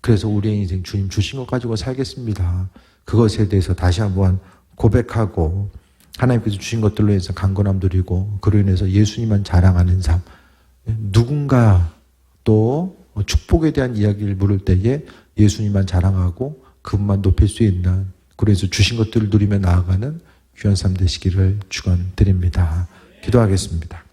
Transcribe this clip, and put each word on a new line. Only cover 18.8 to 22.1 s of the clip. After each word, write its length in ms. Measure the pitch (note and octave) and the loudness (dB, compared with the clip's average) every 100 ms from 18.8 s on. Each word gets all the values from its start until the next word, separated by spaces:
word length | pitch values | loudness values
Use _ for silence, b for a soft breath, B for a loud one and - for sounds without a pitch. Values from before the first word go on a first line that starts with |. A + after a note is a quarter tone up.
| G2 A#2+ | 0 0
것들을 320 | G#2+ A#2 G#2+ | -2 0 0
누리며 300 | G#2 G#2 G2+ | 2 2 0
나아가는 600 | F#2 F2 F2+ F#2 B2+ E3 b b b _ | 2 2 2 -2 -2 -10 b b b _
귀한 160 | G#2 | -2
삶 180 | G2 F#2 | 0 0
되시기를 680 | F#2 F#2 - F#2 F#2 F#2+ G2+ - | 0 -2 0 -2 0 0 0 -8
축원드립니다. 1160 | - G2 F2+ F#2 | -6 -2 -2 -2